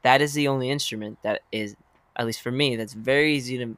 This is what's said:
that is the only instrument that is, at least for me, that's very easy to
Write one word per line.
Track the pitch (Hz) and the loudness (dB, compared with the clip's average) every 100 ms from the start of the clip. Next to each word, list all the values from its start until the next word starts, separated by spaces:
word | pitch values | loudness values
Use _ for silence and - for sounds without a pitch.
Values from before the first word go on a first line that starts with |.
that | 127 135 | 6 4
is | 147 | 4
the | 147 143 | 2 2
only | 135 127 | 0 0
instrument | 143 - 113 107 110 | -2 -4 -6 -8 -6
that | 107 104 _ | -4 -4 _
is, | 110 104 104 _ _ _ - | -6 -6 -10 _ _ _ -4
at | 117 | -4
least | 110 | -4
for | 120 | -4
me, | 127 143 117 | 0 0 0
that's | 110 | -6
very | 107 120 139 151 147 | -6 0 4 4 2
easy | 123 127 | -2 -6
to | 120 | -6